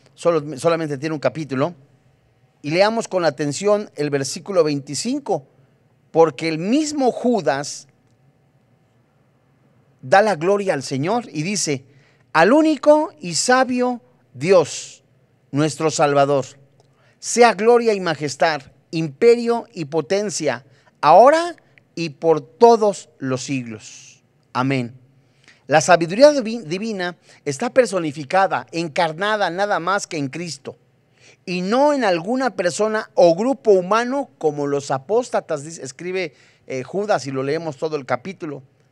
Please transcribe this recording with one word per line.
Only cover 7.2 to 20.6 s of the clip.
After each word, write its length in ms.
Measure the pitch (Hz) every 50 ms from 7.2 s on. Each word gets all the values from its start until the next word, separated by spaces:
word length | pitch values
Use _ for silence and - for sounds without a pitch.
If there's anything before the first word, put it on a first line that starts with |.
| - 247 240 202 147 151 135 139 147 - - - - _ _ _ _ _ _ _ _ _ _ _ _ _ _ _ _ _ _ _ _ _ _ _ _ _ _ _ _ _ _ _ _ _ _ _ _ _ _ _ _ _ _ _
da 180 | - 127 190 196
la 140 | 214 214 190
gloria 400 | 147 165 190 202 202 202 185 160
al 80 | 139
Señor 440 | 123 - 143 127 143 180 226 240 226 -
y 140 | - 156 151
dice, 400 | 190 208 170 - 165 139 131 - _ _ _ _ _ _ _ _ _
"Al 200 | - 156 170 202
único 600 | 269 320 311 320 311 262 - 302 302 302 311 359 - _
y 160 | - 175 160
sabio 640 | - - - 254 262 262 254 247 247 247 254 247 240 - _ _ _ _ _ -
Dios, 720 | 123 139 180 196 175 143 - - - - - - - _ _ _ _ _ _ _ _ _ _
nuestro 400 | - 139 156 156 - - 160 156
Salvador, 540 | - 165 156 143 143 143 139 139 143 135 127 - - _ _ _ _ _ _ _ _ _ _ _ _ _
sea 320 | - - - 226 240 226
gloria 400 | 190 175 214 233 240 233 233 226
y 80 | 208 196
majestad, 600 | 185 170 156 147 151 139 - - 180 165 151 135 - - _ _ _ _
imperio 800 | 170 160 165 151 135 - 233 233 233 240 233 233 233 - - -
y 120 | _ 175 156
potencia, 800 | 135 160 160 156 - 190 202 214 196 - - 160 139 120 120